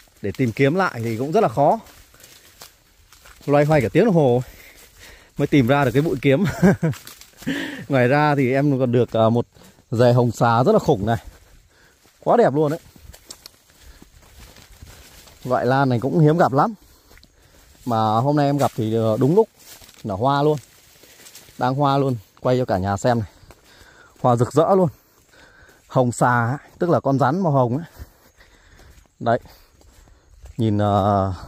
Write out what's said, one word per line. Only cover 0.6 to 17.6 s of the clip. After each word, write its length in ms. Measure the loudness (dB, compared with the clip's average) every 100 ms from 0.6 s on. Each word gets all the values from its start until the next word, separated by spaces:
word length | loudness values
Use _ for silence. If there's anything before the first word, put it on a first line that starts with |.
| 0 0
lại 260 | -4 -6
thì 140 | -8 -6
cũng 140 | -4
rất 100 | -2
là 80 | 0
khó. 300 | 0 0 0 -6 -20 -20 _ -20 -20 _ -20 -20 _ _ _ _ -20 -20 -12 0
Loay 200 | 0 2
hoay 160 | 0
cả 80 | 0
tiếng 120 | 0 2
đồng 80 |
hồ 280 | 2 2 0 -4 -14 -20 -20 -20 -20 -20 -20 _ -8
mới 100 | 0
tìm 200 | 2 2
ra 180 | 2 0
được 60 |
cái 80 | 0
bụi 160 | -2 -2
kiếm. 220 | 0 0 -2 2 2 2 -2 -6 -12
<laughs> 760 | -20 -20 -14 -10 -8 -10 -12 -4
Ngoài 180 | 0 2
ra 280 | 2 2 0
thì 180 | 0
em 260 | 0 0 0
còn 120 | 0
được, 200 | 0 0
ờ, 180 | 2 2
một 160 | 2 -2 _ -20 _ _
dề 220 | 2 4
hồng 180 | 4 0
xà 320 | 0 0 2
rất 80 | 2
là 80 | 2
khủng 260 | 0 -2 -2
này. 120 | -4 -6 -20 _ -20 _ _ _ _ _ _
Quá 140 | 0 2
đẹp 160 | 2
luôn 180 | 0 -2
đấy. 80 | -4 -12 -20 -20 -20 -20 -20 -20 _ _ _ -20 -20 -20 -20 -20 -20 -20 -20 -20 -20 -20 -20 -20 -20 -20 -14
Loại 220 | -4 -2 0
lan 240 | 0 0
này 100 | 0
cũng 200 | 0 2
hiếm 180 | 4 4
gặp 160 | 2
lắm. 200 | 2 -2 -4 _ _ _ -20 _ _ _ _